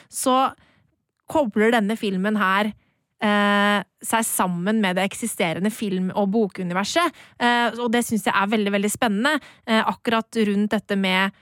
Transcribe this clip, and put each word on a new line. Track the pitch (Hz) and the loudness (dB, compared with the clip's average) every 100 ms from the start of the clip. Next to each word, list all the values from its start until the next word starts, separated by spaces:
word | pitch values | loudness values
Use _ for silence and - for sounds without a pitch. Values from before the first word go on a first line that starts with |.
| - | -14
så | - 269 254 269 - _ _ _ _ _ _ - | -4 0 2 2 -2 _ _ _ _ _ _ -4
kobler | 320 254 214 214 | 0 0 2 4
denne | 233 202 220 | 4 0 -2
filmen | 208 190 202 214 | -2 -2 0 0
her, | 190 196 214 - _ _ _ - | 2 2 0 -6 _ _ _ -4
eh, | 214 208 202 202 202 208 - _ | 0 2 2 2 2 0 -4 _
seg | - 226 226 | -4 -2 -2
sammen | - 190 175 185 220 | -2 -2 -2 0 0
med | 190 180 | 0 0
det | 196 | -2
eksisterende | - 226 - 180 160 202 | -4 -6 -4 -4 -2 -4
film- | 214 208 185 185 - | -4 -4 -2 -2 -2
og | 202 | 0
bokuniverset, | 220 202 - 180 180 196 330 349 - - - | 0 0 -2 -4 -4 -2 0 0 -2 -16 -2
eh, | 240 240 240 226 | 0 2 0 -2
og | 240 | 0
det | 240 233 | 0 0
synes | 220 - | -2 0
jeg | 185 | 0
er | 202 | 0
veldig, | 220 202 | 0 0
veldig | 202 208 | 0 0
spennende, | - 240 196 269 302 - - - | 0 -2 0 0 -2 -6 -12 -2
eh, | 220 | 0
akkurat | 208 196 - 226 - 226 208 | 0 -4 -2 -2 0 -2 0
rundt | 202 208 | 0 0
dette | 214 - 202 | -2 -2 -2
med | 196 185 196 - | 0 2 0 -4